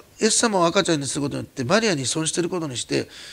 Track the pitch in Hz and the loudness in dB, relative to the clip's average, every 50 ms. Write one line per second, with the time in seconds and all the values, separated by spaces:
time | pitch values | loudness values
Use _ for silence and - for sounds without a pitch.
0 | - _ _ - 202 220 208 - - 233 208 185 170 170 165 202 185 - 170 147 | -6 _ _ 0 0 2 2 2 2 2 4 4 4 4 4 4 2 2 2 0
1 | 139 131 - 151 139 143 - 135 120 - - - 127 120 180 220 226 220 180 143 | 0 -2 -4 -4 -4 -4 -4 -6 -8 -10 -8 -6 0 2 2 2 4 2 0 0
2 | 131 120 - 160 160 156 - - 170 175 185 180 160 147 123 113 - - 143 135 | -2 -2 -2 -2 -2 -2 -2 -2 -2 -2 -4 -4 -6 -6 -6 -8 -6 -2 -2 -2
3 | 117 - - - - - | -2 -4 -8 -16 -18 -18